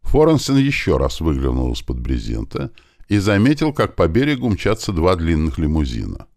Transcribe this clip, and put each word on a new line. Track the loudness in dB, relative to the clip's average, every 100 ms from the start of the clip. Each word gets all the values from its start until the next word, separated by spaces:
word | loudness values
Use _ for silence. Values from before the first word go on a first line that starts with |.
Форенсен | 2 4 6 4 2 2
еще | 2 0 0 0
раз | 0 0
выглянул | -2 0 0 0 -2
из-под | -4 -6 -6
брезента | -4 -4 -4 -8 -6 -8 -8 -12 _ _ -2
и | 0
заметил, | 2 2 2 2 -2
как | 0 -2 2
по | 2
берегу | 2 0 0 -2
мчатся | 0 0 -2 -2
два | 0 2 2
длинных | 0 0 0 -2
лимузина. | -2 0 -2 -4 -8 -12 -16